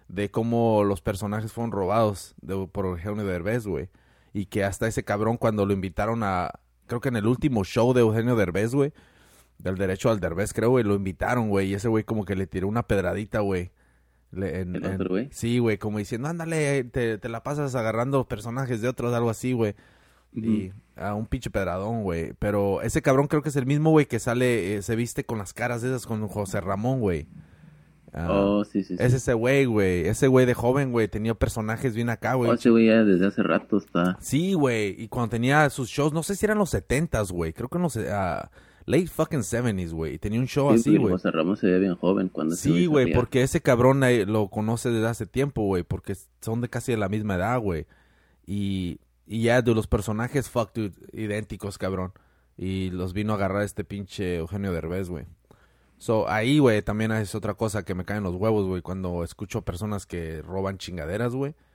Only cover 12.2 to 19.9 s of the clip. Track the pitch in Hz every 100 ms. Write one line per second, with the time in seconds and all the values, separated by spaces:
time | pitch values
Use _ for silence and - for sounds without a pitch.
12.2 | 104 95 95 92 95 117 - 104 87 92
13.2 | 110 110 101 92 90 _ _ _ _ _
14.2 | _ 90 95 82 90 90 90 95 92 95
15.2 | 135 - 117 123 117 104 107 107 101 117
16.2 | 143 170 165 160 143 139 120 131 117 104
17.2 | 120 117 135 147 143 123 110 110 127 139
18.2 | 120 110 113 123 127 117 120 127 120 120
19.2 | 117 107 127 123 110 - -